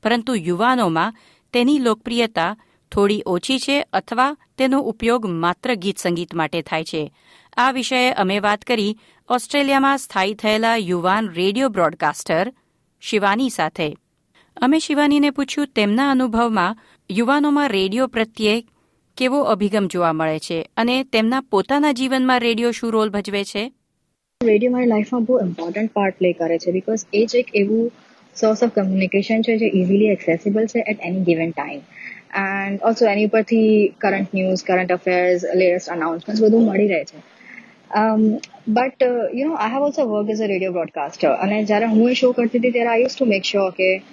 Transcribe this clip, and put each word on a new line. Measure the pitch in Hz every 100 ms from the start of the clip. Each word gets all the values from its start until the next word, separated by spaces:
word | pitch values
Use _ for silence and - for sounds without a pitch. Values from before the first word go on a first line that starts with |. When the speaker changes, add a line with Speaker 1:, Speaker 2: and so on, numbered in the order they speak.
Speaker 1:
પરંતુ | 220 233 226 240
યુવાનોમાં | 165 175 233 247 196 160 190 226 _ _ _
તેની | 240 240 294
લોકપ્રિયતા | 240 220 - 240 226 220 170 220 _ _ _
થોડી | - 202 214 -
ઓછી | 180 - 262
છે | - 277 -
અથવા | 190 - 233 262 294 _ -
તેનો | 262 269
ઉપયોગ | 226 226 226 240 220
માત્ર | 170 170 180 247 233
ગીત | 185 190
સંગીત | 185 170 175 170
માટે | 156 170
થાય | 151 160
છે. | 160 160 147 _ _ _ _ -
આ | 254
વિષયે | 262 220 254 247
અમે | - 190 202
વાત | 208 208
કરી | - 214 202 214 _ _ _
ઓસ્ટ્રેલિયામાં | 247 - 285 277 277 269 277
સ્થાયી | - 202 190
થયેલા | 214 214 214 226 226
યુવાન | 180 180 175 202 214
રેડિયો | 170 190 208 269
બ્રોડકાસ્ટર | 196 165 151 151 147 - 165 208 - _ _ _ _
શિવાની | - 214 202 208 269
સાથે. | - 156 - 156 147 _ _ _ _ _ -
અમે | 247 311
શિવાનીને | - 294 294 285 285
પૂછ્યું | 277 277 - 285
તેમના | - 208 214 277
અનુભવમાં | 262 254 226 240 220 175 220 _ _ _
યુવાનોમાં | 196 233 285 294 285 285
રેડિયો | 196 190 214 262
પ્રત્યે | 233 220 - 214 226 226 _ _ _ _ -
કેવો | 254 277
અભિગમ | - 202 202 208 190
જોવા | 180 170
મળે | 156 160 156
છે | - 165 - -
અને | 233 254
તેમના | 262 226 220 262
પોતાના | 262 202 - 285 302
જીવનમાં | 247 262 262 254 247
રેડિયો | 233 226 240
શું | 226 233
રોલ | 220 214
ભજવે | 202 202 202
છે? | 196 202 233 _ _ _ _ _ _ _
Speaker 2:
રેડિયો | 240 214 247
મારી | 247 247
લાઈફમાં | 214 208 247
બહુ | 226 247
ઇમ્પોર્ટન્ટ | 185 175 170 196 220
પાર્ટ | - 196 185
પ્લે | 180
કરે | 170 165 170
છે | 175
because | 185 185 220 -
એ | 208 226
જ | 247
એક | 247 208
એવું | 202 220 233 - _ _ _ -
સોર્સ | 220 214
ઓફ | 240
કમ્યુનિકેશન | 214 190 190 190 196 196 220
છે | 226 226
જે | 220
ઇઝીલી | 190 180 196 214
એક્સેસિબલ | 185 - 165 208 208 220
છે | 240 214
at | 214 175
any | 185
given | 175 165 165
time. | 160 147 143 - - - - _ - 196 196 196
And | 196 226
also | 226 226
એની | 202 214
ઉપરથી | 226 214 226 220 214 208
કરંટ | - 202 190 190
ન્યૂઝ, | 190 185 185
કરંટ | - 185 180
અફેર્સ, | 180 - 180 180 180 180 180
લેટેસ્ટ | 185 180 -
અનાઉન્સમેન્ટ્સ | 175 160 165 - 214
બધું | 220 226 226
મળી | 196 208
રહે | 170
છે. | - - - _ - - - _ _ 208
Um, | 220 220 220 220 - - -
but, | 220 262
uh, | - 254
you | 247 220 233
know, | 285
I | 320 220
have | 262 285
also | 285 254
worked | 208 208
as | 214
a | 214
radio | 190 185
broadcaster. | 175 160 - 143 - 156
અને | 131 190 214
જ્યારે | 208 208 226
હું | 220 240
એ |
શો | 254 254
કરતી | 247 233 247
હતી | 247
ત્યારે | 240 233 226
I | 254
used | -
to | 247
make | 196 190 202
sure | 190
કે | 185 185 185 -